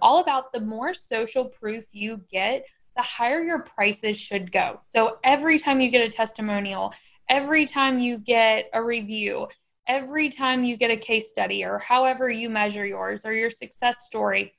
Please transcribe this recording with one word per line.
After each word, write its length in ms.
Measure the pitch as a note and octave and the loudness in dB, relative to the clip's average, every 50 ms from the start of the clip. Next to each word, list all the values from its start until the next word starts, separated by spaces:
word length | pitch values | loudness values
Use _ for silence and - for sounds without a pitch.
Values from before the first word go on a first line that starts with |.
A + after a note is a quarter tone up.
all 180 | - A3+ C#4 F4 | 4 6 6 6
about 340 | F4+ D#4 C#4 C4 C4 - - | 4 2 0 -2 -2 -4 -6
the 80 | A#3+ | -6
more 320 | G#3+ G#3+ A3 A3 B3 E4 F#4 | -6 -6 -6 -6 -6 -6 -6
social 520 | - - - A#3+ A3 A#3 A3+ - C4 B3+ | -8 -8 -6 -4 -4 -4 -2 -2 -2 -4
proof 400 | B3+ - _ A3 G#3+ A3 A3+ G#3+ _ | -4 -6 _ -8 -8 -8 -8 -10 _
you 300 | - G3+ G#3 A3 A3+ G#3 F3+ _ | -10 -8 -8 -6 -8 -8 -10 _
get, 340 | F#3+ F#3 F#3+ G#3+ B3+ C#4 C4 - _ _ _ _ - | -4 -2 -2 0 -2 -4 -6 -10 _ _ _ _ -4
the 60 | B3 | -4
higher 400 | A#3+ - - - A#3 A#3+ C#4+ E4+ | -4 -4 -2 -2 0 0 0 0
your 220 | E4 E4+ E4+ C#4+ - | 0 -2 -2 -4 -6
prices 560 | - - - G3+ G#3 G3+ - - G#3+ G#3 G#3 | -6 -4 0 0 0 0 -2 -4 -4 -4 -4
should 320 | - - G3+ G3 F#3 F3+ | -6 -6 -6 -6 -4 -2
go. 280 | - F#3+ F3 - - - - | 0 0 0 0 -4 -8 -10
So 340 | _ - A#3 A3 A3+ A3+ - - | _ 2 2 2 2 2 0 2
every 340 | C4 C#4 C#4 D4 D#4+ D#4+ D4+ | 2 4 4 4 2 2 2
time 240 | - D4 C4+ C4 | 2 2 2 2
you 80 | C4 B3 | 4 4
get 160 | A#3+ B3 A#3 | 4 4 2
a 40 | A3 | 2
testimonial, 840 | A3 - A3+ A3 - - G#3+ G#3+ G#3 G3+ G3+ G3 G3 F#3+ F#3+ G3+ - - - _ _ _ _ - | 0 -2 -2 -2 -4 -6 -4 -4 -2 -4 -4 -4 -6 -4 -6 -6 -6 -10 -20 _ _ _ _ 0
every 360 | C4 C#4 C#4 C#4+ D#4 D#4 D4+ | 2 2 2 2 2 2 2
time 340 | - - C#4 C4+ C4+ C4 B3 | 2 2 2 2 2 2 2
you 180 | B3 A#3+ A#3+ A3 | 0 -2 -2 -2
get 520 | G#3 A#3+ A#3 A#3 A3+ A3 A3 G#3+ G#3+ - - | 0 2 4 4 6 4 4 2 0 -2 -4
a 100 | A3+ A#3 | -4 -2
review, 640 | A#3 A#3+ A#3 G#3 G3+ A3 G#3+ G#3 G3+ G3+ - G#3+ - - _ _ _ _ _ _ B3 | -2 -4 -4 -4 -6 -6 -4 -4 -4 -4 -4 -6 -8 -10 _ _ _ _ _ _ -2
every 420 | B3+ C#4 C4 C4 C#4+ D#4 D4+ D4 | -2 -2 -2 -4 -2 -2 -2 -2
time 340 | B3+ - C4+ B3+ B3+ B3+ B3 | -2 -2 0 0 2 2 0
you 140 | B3 A#3+ A3 | 0 0 2
get 140 | A#3+ A#3 | 2 2
a 60 | A3+ A3 | 0 0
case 320 | - - A3+ A3 A3 - | -2 0 0 0 -2 -2
study 340 | - G#3+ G3 F#3+ G3 G3 F#3 | -4 -4 -2 -2 -2 -4 -4
or 160 | F#3 G3+ - | -4 -4 -4
however 500 | - - B3 B3+ C4 C4 B3+ B3+ B3+ B3 | 0 2 4 4 4 4 2 2 0 -2
you 200 | A3+ A3 A#3 A#3 | -2 -2 -4 -2
measure 360 | A3 G#3+ G#3 G#3 G3+ G#3 G3+ | 0 0 0 0 -2 -2 -6
yours 400 | G3+ G3 F#3+ F#3+ F#3+ G#3 G3+ - | -6 -4 -4 -4 -4 -6 -6 -6
or 80 | A3 A3 | -4 -2
your 160 | A3 A3+ A#3 | 0 0 -2
success 560 | A3+ - - G#3+ - - B3 A#3+ A#3+ - - | -4 -6 -14 -18 -6 -2 0 0 0 -2 -6
story, 480 | - - A3 G#3 G#3 G3 G3 G3+ G3 - | -8 -4 -2 0 0 0 0 -2 -4 -8